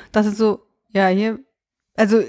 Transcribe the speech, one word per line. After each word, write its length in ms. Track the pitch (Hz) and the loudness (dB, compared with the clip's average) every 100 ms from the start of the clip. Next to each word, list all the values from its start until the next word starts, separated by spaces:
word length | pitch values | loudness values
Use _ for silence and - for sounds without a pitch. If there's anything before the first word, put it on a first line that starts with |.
| - | -6
Das 140 | 214 214 | -2 -2
ist 100 | 208 | 0
so, 280 | 220 - _ _ _ | -2 -2 _ _ _
ja, 180 | 196 190 | 0 0
hier, 320 | 190 220 220 - _ _ _ _ - | 0 -2 -6 -14 _ _ _ _ -2
also 260 | 214 220 | 2 2